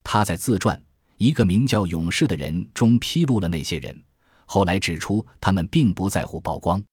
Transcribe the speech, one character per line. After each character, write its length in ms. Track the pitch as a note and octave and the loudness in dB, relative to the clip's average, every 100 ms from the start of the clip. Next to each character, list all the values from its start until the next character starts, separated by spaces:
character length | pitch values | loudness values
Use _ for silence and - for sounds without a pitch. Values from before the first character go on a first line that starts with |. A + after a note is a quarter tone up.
他 220 | - G#2+ | -2 0
在 100 | G2+ | 0
自 240 | E2 - G2 | -2 0 0
传 200 | A2 - _ _ _ _ | 0 -2 _ _ _ _
《一 160 | A#2 | 0
个 100 | D#3 | 2
名 240 | F2+ F#2+ C3 | 2 2 2
叫 180 | G#2+ F#2 | 0 -2
勇 240 | E2 E2 | -2 -2
士 160 | - D#3 | 0 0
的 120 | D#2 | 0
人》 260 | C#2 E2+ G2 | -4 -6 -6
中 240 | - A2+ A#2+ | 0 4 4
披 260 | - E3+ D#3+ | 2 0 2
露 120 | A#2 | 2
了 80 | E2+ | 0
那 120 | E2 | -4
些 180 | C2+ D#2 | -4 -6
人， 220 | C2 - _ _ _ _ - | -8 -16 _ _ _ _ -2
后 180 | G2 | 0
来 160 | F#2 F#2+ | 2 0
指 180 | F#2 D#2+ | -2 -6
出 280 | - G#2 - _ | -2 -2 -4 _
他 100 | - | 0
们 160 | F#2+ E2 | 0 2
并 260 | E3 B2 | 2 2
不 160 | F2 F#2+ | 2 -2
在 160 | G2 - | -2 -4
乎 140 | D#2+ | -8
曝 180 | E2+ - | -8 -4
光。 240 | F2 F#2 G#2 | -2 -2 -4